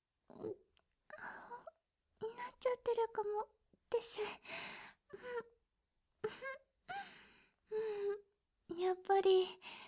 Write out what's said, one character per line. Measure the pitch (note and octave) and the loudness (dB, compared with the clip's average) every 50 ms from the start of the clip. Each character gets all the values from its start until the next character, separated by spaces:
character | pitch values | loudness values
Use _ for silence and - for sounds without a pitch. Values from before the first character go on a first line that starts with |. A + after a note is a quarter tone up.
| _ _ _ _ _ _ | _ _ _ _ _ _
な | - - - | -14 -6 -6
っ | - - - - _ _ _ _ _ _ _ _ _ D5+ - - - - - - - A#4+ A#4+ - - _ _ _ _ _ _ _ _ _ - G#4+ A4+ A#4+ - B5 - - - | -6 -6 -6 -12 _ _ _ _ _ _ _ _ _ -14 -12 -10 -10 -10 -10 -10 -10 -12 -12 -12 -16 _ _ _ _ _ _ _ _ _ -4 -4 -4 -4 -4 -6 -6 -6 -2
ち | - | 0
ゃ | B4+ B4 | 0 0
っ | - | 2
て | - A#4+ | 2 2
る | A#4 A#4 A4+ A4+ | 4 4 4 2
か | A4+ A4 | 2 -2
も | G#4 G#4 G#4 G#4 A4 - _ _ _ _ - _ _ - | 0 0 0 0 -2 -4 _ _ _ _ -20 _ _ 0
で | - A#4 | 0 0
す。 | - - - - - - - - - - - - - - - - - - - _ _ _ - - B4 B4 A#4+ A#4 A#4 - _ _ _ _ _ _ _ _ _ _ _ _ _ - - G#4+ - - C5 C5+ C5+ D5 _ _ _ _ _ - F#5 G5+ - - - - - - - - - _ _ _ _ - G#4+ G#4+ A4 A4 G#4 G4+ G4+ G4+ G4+ G4+ - _ _ _ _ _ _ _ _ - E4+ F4 | 2 2 0 0 0 -4 -4 -8 -10 -8 -8 -6 -6 -8 -10 -12 -14 -16 -18 _ _ _ -16 -10 -8 -4 -4 -4 -6 -6 _ _ _ _ _ _ _ _ _ _ _ _ _ -6 -6 -6 -6 -4 -8 -8 -8 -8 _ _ _ _ _ -8 -8 -8 -8 -8 -14 -18 -20 -20 -20 -20 -20 _ _ _ _ -4 -2 -2 0 0 -2 0 0 0 -2 -2 -6 _ _ _ _ _ _ _ _ -8 -2 0
や | F4+ F#4 | 2 2
っ | F#4 F#4 F#4 - | 2 0 2 4
ぱ | G4 G4 | 4 6
り | F#4+ F#4+ F#4 F#4 F#4 - - - - - - - - | 8 8 8 8 6 4 -4 -12 -14 -14 -14 -14 -16